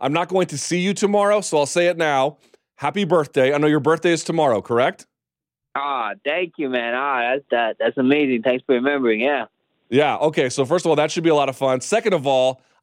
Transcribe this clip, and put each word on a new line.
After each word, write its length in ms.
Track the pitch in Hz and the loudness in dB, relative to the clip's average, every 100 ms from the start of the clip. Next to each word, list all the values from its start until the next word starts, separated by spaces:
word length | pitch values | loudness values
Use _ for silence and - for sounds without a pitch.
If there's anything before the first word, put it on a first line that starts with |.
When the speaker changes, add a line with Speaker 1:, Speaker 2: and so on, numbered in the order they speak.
Speaker 1:
I'm 120 | 135 | -2
not 160 | 156 170 | -2 0
going 180 | 185 175 | -2 -2
to 100 | 143 | -4
see 200 | - 180 | -4 -2
you 140 | 180 | -2
tomorrow, 460 | 165 196 202 202 208 | 0 0 2 2 2
so 160 | 185 156 | 0 0
I'll 80 | 143 | 0
say 200 | 175 175 | 2 0
it 100 | 170 | 2
now. 420 | 160 139 135 151 _ _ _ _ | 0 2 0 -4 _ _ _ _
Happy 280 | 143 151 | -6 -2
birthday! 500 | 190 175 143 - 131 | 0 0 0 2 2
I 40 | 147 | 4
know 80 | 151 | 2
your 140 | 151 | 2
birthday 320 | 143 160 175 | 2 2 2
is 120 | 165 | 0
tomorrow, 360 | - 165 151 107 | -2 0 2 0
correct? 460 | - 117 139 196 - _ _ _ _ _ _ | 0 0 0 -2 -18 _ _ _ _ _ _
Speaker 2:
Ah, 380 | 135 143 135 110 101 | -8 -4 -4 -4 -6
thank 300 | 143 160 180 - | -6 -4 -6 -6
you, 120 | 143 | -4
man. 240 | 127 117 | -4 -4
Ah, 400 | 123 139 131 120 | -4 -2 -2 -2
that's, 100 | 131 - | -4 -2
that, 260 | 120 117 117 | -2 -2 -2
that's 180 | 113 120 | -4 0
amazing. 440 | 127 147 143 123 | 0 2 2 0
Thanks 220 | 117 127 - | 0 -2 0
for 80 | |
remembering. 460 | 127 131 143 123 110 | 0 0 0 0 0
Yeah. 260 | 127 143 110 _ _ _ _ | 0 -2 -6 _ _ _ _
Speaker 1:
Yeah, 260 | 120 147 107 | 0 0 0
okay. 320 | 151 156 131 | -2 0 -2
So 160 | 131 | -2
first 220 | 131 175 170 | 0 0 0
of 40 | |
all, 60 | 147 | 0
that 140 | 156 | 0
should 120 | 175 | 0
be 80 | 165 | 2
a 40 | |
lot 160 | 151 139 | 2 0
of 60 | 131 | -2
fun. 260 | 135 131 | -2 -2
Second 320 | - 214 233 | 0 -2 0
of 120 | 180 135 | 0 2
all, 360 | 131 131 131 _ _ | 2 2 0 _ _